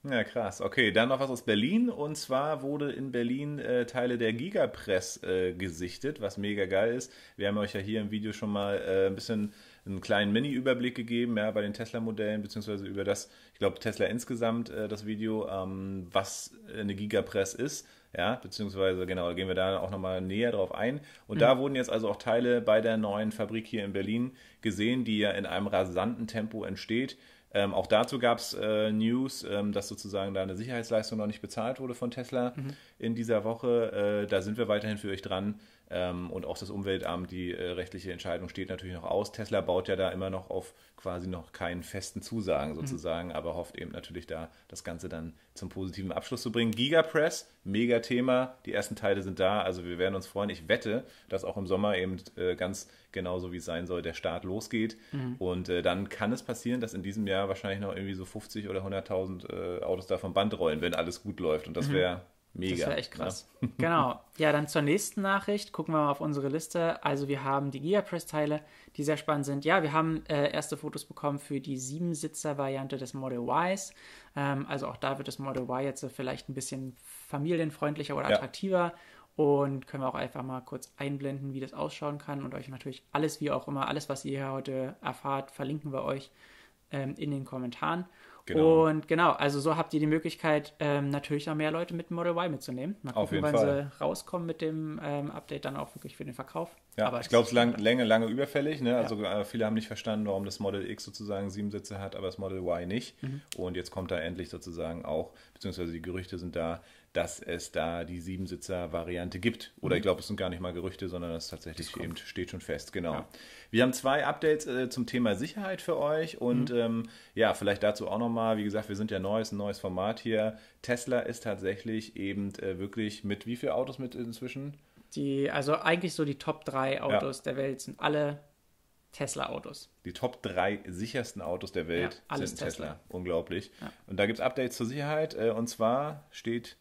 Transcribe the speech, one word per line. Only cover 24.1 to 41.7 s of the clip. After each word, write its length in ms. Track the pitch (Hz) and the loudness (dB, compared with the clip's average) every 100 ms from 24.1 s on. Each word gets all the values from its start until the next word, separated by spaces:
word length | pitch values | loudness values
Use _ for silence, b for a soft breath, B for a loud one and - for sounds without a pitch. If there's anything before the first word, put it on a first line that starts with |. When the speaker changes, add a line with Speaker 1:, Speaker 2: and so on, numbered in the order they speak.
| 113 127 B B B | 0 -2 B B B
Speaker 1:
gesehen, 420 | 113 95 110 127 | -2 2 2 2
die 140 | 113 107 | 2 4
ja 140 | 104 | 4
in 120 | 95 | 2
einem 220 | 101 90 101 | -2 0 2
rasanten 640 | 98 92 90 104 120 110 | 2 2 0 0 -2 -4
Tempo 360 | 110 107 110 | -4 -4 -6
entsteht. 540 | 90 95 - 113 135 - B B B | -6 -8 0 0 0 -8 B B B
Ähm, 180 | 101 101 | 2 4
auch 140 | 95 90 | 2 4
dazu 320 | 107 123 135 | 4 4 2
gab's, 340 | 120 - - | 4 2 -2
äh, 400 | - 107 107 107 | -2 0 2 4
News, 500 | 107 110 120 135 - | 4 4 2 0 -4
ähm, 300 | - 101 104 | -2 0 0
dass 160 | 101 98 | 0 -4
sozusagen 460 | 104 101 98 98 | -10 -4 -2 -2
da 80 | 95 | -2
eine 120 | 95 | -2
Sicherheitsleistung 600 | 95 117 120 113 110 110 110 | -2 -4 -4 2 2 2 -2
noch 100 | 107 | -2
nicht 140 | 208 | -2
bezahlt 400 | - - 113 131 | -6 -4 -2 -2
wurde 140 | 131 | -6
von 160 | 120 123 | -4 -4
Tesla 420 | 123 123 127 123 | -4 -2 0 0
Speaker 2:
Mhm. 200 | 131 135 139 B B | -2 -8 -10 B B
Speaker 1:
in 160 | 113 | -2
dieser 280 | 117 113 110 | -2 4 4
Woche. 840 | 107 113 123 120 113 101 101 104 | 4 0 4 4 4 2 2 2
Äh, 20 | 101 | 4
da 160 | 98 | 2
sind 160 | 95 107 | 2 0
wir 100 | 110 | 2
weiterhin 300 | 104 107 104 | 2 2 -2
für 100 | 104 | -2
euch 140 | 95 | -4
dran. 360 | 98 95 101 104 B B _ | -2 0 0 -4 B B _
Ähm, 400 | 87 90 90 90 | -2 0 -2 -4
und 140 | 92 | -4
auch 140 | 87 - | -4 -6
das 100 | 95 | -6
Umweltamt, 600 | 101 98 95 85 87 90 | -4 0 0 0 -2 -4
die, 200 | 92 90 | -4 -4
äh, 160 | 87 90 | -2 -4
rechtliche 420 | 90 90 98 92 | -4 -6 -8 -8
Entscheidung 380 | 87 - 87 90 | -6 -4 -4 -4
steht 180 | - 92 | -8 -6
natürlich 260 | 90 92 | -6 -6
noch 100 | 90 | -8
aus. 280 | 87 95 104 | 0 0 0
Tesla 300 | - 107 101 | -6 0 0
baut 260 | 92 87 - | 4 2 2
ja 80 | 95 | 2
da 140 | 92 | 2
immer 180 | 92 95 | 0 -4
noch 220 | 92 92 | -4 -4
auf 240 | 92 - b b - | -6 -6 b b -10
quasi 280 | 92 90 92 | -6 -4 -4
noch 240 | 90 82 | -6 -10
keinen 300 | - 87 | -6 -4